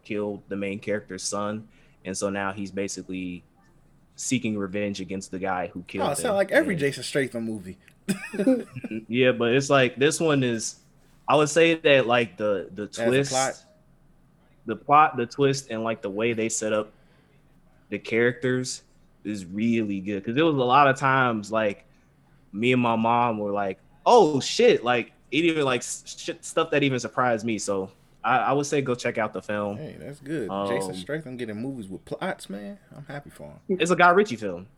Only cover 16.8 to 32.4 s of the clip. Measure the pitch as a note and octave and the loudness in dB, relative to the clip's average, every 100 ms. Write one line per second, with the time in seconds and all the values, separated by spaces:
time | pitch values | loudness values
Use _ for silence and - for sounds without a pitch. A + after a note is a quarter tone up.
16.8 | G#2 _ _ _ _ _ _ _ _ _ | -4 _ _ _ _ _ _ _ _ _
17.8 | _ G2+ - A2+ A#2+ B2 B2+ B2+ B2+ - | _ -10 -2 2 2 0 -2 -2 -4 -10
18.8 | _ _ _ _ - G#2 F2+ G2 A#2 A#2 | _ _ _ _ -10 -10 -8 -2 0 0
19.8 | G#2 G2 F#2+ G2 G#2+ A#2+ E3 C#3 B2 C3+ | 0 -4 -4 -6 -4 0 2 2 4 6
20.8 | C#3 C3+ C#3 C3+ B2+ A2 G2+ A2 G#2+ G2 | 6 4 2 2 2 0 -2 0 0 -2
21.8 | _ _ _ _ _ _ _ G2+ B2 B2+ | _ _ _ _ _ _ _ -2 2 2
22.8 | A#2+ A2+ A2+ A#2+ A#2+ G#2+ G#2 G2+ G2+ F#2+ | 2 2 4 4 2 0 -4 -2 -4 -6
23.8 | _ _ F3 A#3 D#3+ C#3+ - - A#3 D#3 | _ _ 6 8 8 2 -2 4 4 4
24.8 | A#2 B2 - _ _ C#3 E3+ D#3+ C#3 B2 | 2 0 -2 _ _ 0 2 2 0 0
25.8 | - - - - - E3 - - D#3+ D3 | -4 -12 -12 -12 -10 -10 -4 -2 2 2
26.8 | C#3 B2+ A#2 - B2 A2+ A#2 G#2+ - G2 | 2 0 -4 0 0 0 -2 -4 -2 -2
27.8 | F#2+ _ _ _ A2 B2 A2 C#3 C#3+ D3 | -4 _ _ _ 0 2 2 0 0 -2
28.8 | B2+ A#2+ A#2+ A#2 - F#2 - G#2 G#2 G#2+ | -2 -2 -2 -2 -4 -6 -6 -4 -4 -6
29.8 | D3 F#2 G2 D3 C3 D#3+ G2 G2 G2+ F#2+ | -12 -14 -16 -14 -10 -8 -6 -4 -2 -2
30.8 | F#2+ F#2 F2+ D#3 D3 B2 A#2 G#2 B2+ C3+ | -4 -8 -8 -8 -8 -10 -8 -8 -8 -10
31.8 | F#2+ F#2 - - F#3 - | -12 -14 -12 -8 -8 -8